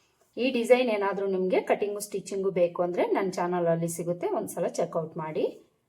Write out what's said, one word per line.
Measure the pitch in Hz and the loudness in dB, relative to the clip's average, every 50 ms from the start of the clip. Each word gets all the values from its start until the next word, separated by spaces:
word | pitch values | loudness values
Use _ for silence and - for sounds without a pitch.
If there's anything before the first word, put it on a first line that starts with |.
| _ _ _ _ _ _ _ | _ _ _ _ _ _ _
ಈ | - 240 269 | -2 -2 0
ಡಿಸೈನ್ | 233 240 226 208 247 247 254 240 | 0 0 6 6 6 6 6 4
ಏನಾದ್ರೂ | 214 202 196 196 190 190 196 | 2 2 0 -2 -2 -2 -2
ನಿಮ್ಗೆ | 196 190 185 185 185 233 415 | 0 0 0 0 2 2 0
ಕಟಿಂಗು | 415 - 233 180 214 202 208 208 | 2 2 0 0 0 -2 -4 -6
ಸ್ಟಿಚಿಂಗು | 202 - - 196 - - 208 196 190 196 | -8 -6 -8 -8 -8 -6 -6 -2 -2 0
ಬೇಕು | 175 185 175 170 170 - 175 | 2 2 2 2 2 0 -2
ಅಂದ್ರೆ | 175 175 220 339 | -2 0 0 0
ನನ್ನ | 466 381 233 196 185 | 2 2 0 0 0
ಚಾನೆಲ್ | 180 - 175 175 180 180 170 | -2 -2 -2 0 0 0 2
ಅಲ್ಲಿ | 165 165 165 170 165 | 2 2 2 0 -2
ಸಿಗುತ್ತೆ, | 165 - 165 170 175 175 - | -4 -4 -4 -4 -4 -2 -2
ಒಂದ್ಸಲ | 427 392 226 190 - - 170 175 | -2 -2 -2 -4 -4 -4 -4 -4
ಚೆಕ್‌ಔಟ್ | - - - 170 170 - 170 160 156 - | -2 -2 -2 -4 -2 -2 -4 -4 -4 -6
ಮಾಡಿ. | 165 156 156 156 196 277 - - - - _ _ _ _ | -8 -8 -6 -2 -2 -2 -2 -4 -8 -16 _ _ _ _